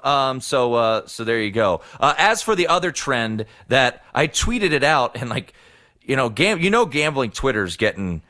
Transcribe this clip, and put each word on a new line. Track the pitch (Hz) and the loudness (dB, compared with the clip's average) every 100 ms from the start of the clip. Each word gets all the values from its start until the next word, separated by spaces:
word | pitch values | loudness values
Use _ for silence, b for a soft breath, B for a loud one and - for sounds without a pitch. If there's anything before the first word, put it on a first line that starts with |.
Um, | 139 139 135 131 | 0 0 0 -2
so, | - 135 123 | -2 0 2
uh, | 120 113 110 - | 2 2 0 -4
so | - | -8
there | 113 113 | -2 0
you | 107 | 0
go. | 113 101 82 B B | 2 2 0 B B
Uh, | 143 147 | 0 4
as | 202 226 | 2 2
for | 220 190 | 0 0
the | 165 | 2
other | 175 180 | 0 0
trend | - - 120 113 110 107 b b | -6 -2 -2 -2 -4 -8 b b
that | 131 123 - - | 2 2 -2 -8
I | 127 151 | -2 -2
tweeted | - 220 240 185 | -2 -2 0 0
it | 147 | 2
out, | 143 147 123 120 | 2 2 0 -4
and, | 120 | -6
like, | - - b b b b b | -8 -8 b b b b b
you | - 135 | -4 -2
know, | 120 | -2
gam-, | 110 196 180 | 0 0 2
you | 190 | 2
know, | 233 | 2
gambling | 180 147 151 135 113 | 0 0 -2 -2 -4
Twitter's | - 135 107 92 82 | -2 -2 -2 -4 -2
getting, | 107 95 92 82 | -2 -2 -6 -6